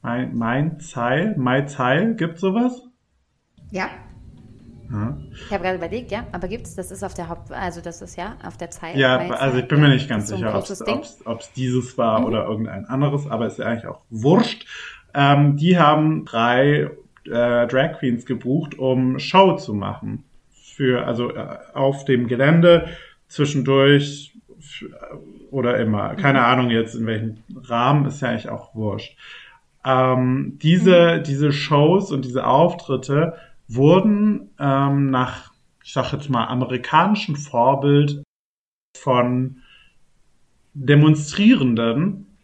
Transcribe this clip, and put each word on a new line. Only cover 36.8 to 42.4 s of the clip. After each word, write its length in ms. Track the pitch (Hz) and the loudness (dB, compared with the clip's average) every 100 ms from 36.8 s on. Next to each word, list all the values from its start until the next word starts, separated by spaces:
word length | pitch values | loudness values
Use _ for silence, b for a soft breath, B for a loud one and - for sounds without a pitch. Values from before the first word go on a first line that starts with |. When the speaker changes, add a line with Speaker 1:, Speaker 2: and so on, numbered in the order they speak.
| - - 190 214 - 143 | 2 2 4 0 -2 -8
Speaker 1:
Vorbild 880 | - 120 123 139 143 143 147 147 - _ _ _ _ _ _ - | -4 2 2 4 4 4 4 -2 -12 _ _ _ _ _ _ -12
von 640 | - 123 123 127 131 b b b b b _ _ _ _ _ _ _ 143 | -2 0 0 -2 -4 b b b b b _ _ _ _ _ _ _ -10
Demonstrierenden 1500 | 127 147 151 151 - - 208 254 131 113 117 120 190 196 - _ | 4 6 6 4 0 2 4 4 2 0 0 0 -2 -6 -14 _